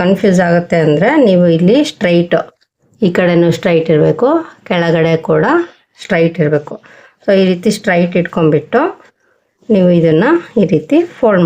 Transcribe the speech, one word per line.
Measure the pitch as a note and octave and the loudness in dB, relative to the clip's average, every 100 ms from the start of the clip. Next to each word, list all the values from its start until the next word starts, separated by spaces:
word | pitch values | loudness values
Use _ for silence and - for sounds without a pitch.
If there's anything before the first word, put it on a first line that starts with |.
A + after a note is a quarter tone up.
ಕನ್ಫ್ಯೂಸ್ | F3+ F#3+ E3+ F3 F3 | -2 0 0 0 2
ಆಗುತ್ತೆ | E3+ F3 E3+ D#3 | 0 0 0 0
ಅಂದರೆ | D3+ G#3+ D#4 A3+ | 0 0 2 2
ನೀವು | F3+ F3 E3 | 2 2 2
ಇಲ್ಲಿ | F3+ C4+ D4 | 2 2 0
ಸ್ಟ್ರೈಟ್, | - F3+ E3+ F3 E3 - _ _ _ _ _ | -4 -2 0 0 -4 -6 _ _ _ _ _
ಈ | F#3+ F3+ | -2 0
ಕಡೆನೂ | F3+ E3+ E3+ E3+ | 0 2 0 0
ಸ್ಟ್ರೈಟ್ | F#3+ E3 E3 D3+ | 0 0 0 0
ಇರಬೇಕು, | D#3 D3+ C4 E4 E4 - - | 0 0 0 -2 -4 -16 -6
ಕೆಳಗಡೆ | F3+ E3+ E3 E3 E3 - | -4 0 0 0 -2 -2
ಕೂಡ | D#3 G#3+ E4+ E4+ - _ _ - | -2 0 0 -4 -12 _ _ -6
ಸ್ಟ್ರೈಟ್ | E3+ E3 E3+ D3 | -2 -2 0 -2
ಇರಬೇಕು. | D3 - - - - - _ - | -2 -4 -14 -20 -20 -20 _ -2
So | G3 | 0
ಈ | F#3+ | 0
ರೀತಿ | F3+ A3 G#3+ | 0 -4 -4
ಸ್ಟ್ರೈಟ್ | G3 F3 F3 F3+ | -2 -2 0 -2
ಇಟ್ಕೊಂಡ್ಬಿಟ್ಟು | E3+ F3+ D#3+ D3+ - A#3 F4 - _ _ _ _ _ _ - G3+ | -4 0 0 0 -2 -2 -2 -6 _ _ _ _ _ _ -2 0
ನೀವು | F3+ F3 | 2 2
ಇದನ್ನ | E3 D#3 B3+ E4+ - A3+ | 2 2 2 0 -2 -4
ಈ | F3 | 0
ರೀತಿ | D#3 - D4+ - - | -2 0 -2 -2 -2
ಫೋಲ್ಡ್ | A3+ F#3 | 0 2